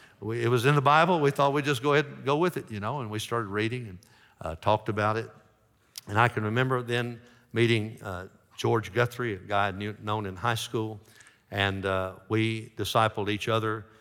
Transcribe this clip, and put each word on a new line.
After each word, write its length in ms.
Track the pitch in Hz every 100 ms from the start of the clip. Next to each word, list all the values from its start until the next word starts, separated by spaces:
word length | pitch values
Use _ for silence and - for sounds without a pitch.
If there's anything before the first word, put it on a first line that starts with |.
| - _
we, 240 | 107 117
it 60 | 117
was 180 | 123 131
in 80 |
the 80 | 147
Bible. 380 | 135 151 170 175
We 100 | 143
thought 220 | 143 143
we'd 120 | 143
just 200 | 139 123
go 100 | 147
ahead 120 | 147 143
and 180 | 131
go 120 | 127 147
with 200 | 180 -
it, 120 | -
you 120 | 104
know, 200 | 107 143
and 100 | 110
we 100 | 107
started 260 | - 117 101
reading 380 | 104 110 123 113
and, 80 | 90 - _ _ -
uh, 160 | 80 80
talked 280 | 104 107 -
about 280 | 104 107 107
it. 140 | 110 - _ _ _ _ _ - -
And 100 | 104
I 80 | 120
can 160 | 110
remember 400 | 107 117 131 127
then 380 | 120 120 120 117 - - _
meeting, 440 | 113 117 117 107 113
uh, 220 | 104 90 95 - _ -
George 360 | 113 117 92
Guthrie, 420 | 107 120 - 120
a 40 | 92
guy 300 | 101 101 101
I 20 |
knew, 260 | 95 104 101
known 240 | 104 107 98
in 80 |
high 220 | 92 120 117
school, 440 | - 120 110 107 - - - _ _
and, 340 | 104 98 95 95
uh, 280 | 95 92 92 -
we 440 | 110 110 113 113 -
discipled 520 | 98 117 110 110 101
each 200 | 104 -
other, 380 | 110 110 110 98 -